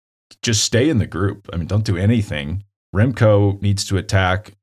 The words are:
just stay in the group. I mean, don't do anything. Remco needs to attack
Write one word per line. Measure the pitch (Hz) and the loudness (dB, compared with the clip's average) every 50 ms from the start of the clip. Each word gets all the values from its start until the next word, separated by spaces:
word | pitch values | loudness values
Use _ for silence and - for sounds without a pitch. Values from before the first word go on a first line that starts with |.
| _ _ _ _ _ - - _ | _ _ _ _ _ -20 -16 _
just | - 120 110 107 - | -4 -2 0 0 0
stay | - - 110 135 160 | 0 0 2 2 2
in | 151 | 2
the | 107 87 | 0 -2
group. | - 78 82 101 98 - - - - 87 | -2 -2 -2 -2 -2 -4 -6 -10 -10 -8
I | |
mean, | 87 80 | -6 -4
don't | 73 95 110 110 | -2 -2 -2 0
do | 113 87 | 0 -2
anything. | 85 98 107 120 117 107 - 78 73 71 73 92 101 - _ _ _ _ _ - | 0 2 2 2 0 0 -2 -4 -6 -6 -6 -6 -8 -10 _ _ _ _ _ 0
Remco | 95 117 139 113 - 117 107 104 101 101 101 98 101 | 0 2 2 2 2 4 4 4 4 4 2 0 0
needs | 104 101 98 98 - | -2 -2 -2 -2 -2
to | - 98 | -4 -4
attack | 95 110 - 104 95 95 90 95 101 - - - _ | -4 -2 0 0 2 2 2 0 -2 -4 -10 -20 _